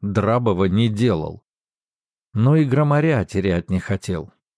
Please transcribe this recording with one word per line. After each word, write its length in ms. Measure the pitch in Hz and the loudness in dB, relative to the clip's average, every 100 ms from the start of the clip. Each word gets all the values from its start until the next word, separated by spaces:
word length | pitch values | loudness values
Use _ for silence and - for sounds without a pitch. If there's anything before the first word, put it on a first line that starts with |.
Драбова 640 | 101 101 101 120 113 90 | -6 -2 0 0 0 0
не 240 | 95 101 117 | 0 2 0
делал. 560 | 107 120 85 78 82 _ _ _ _ _ _ _ _ _ | 0 0 0 -4 -10 _ _ _ _ _ _ _ _ _
Но 220 | 107 123 156 | 0 4 4
и 80 | |
громаря 600 | 143 135 147 147 160 135 | 2 2 2 2 2 0
терять 460 | 90 98 95 87 - | -2 -2 0 -2 -2
не 80 | 92 | -4
хотел, 540 | - 98 - 85 - _ _ | -4 -6 -6 -8 -10 _ _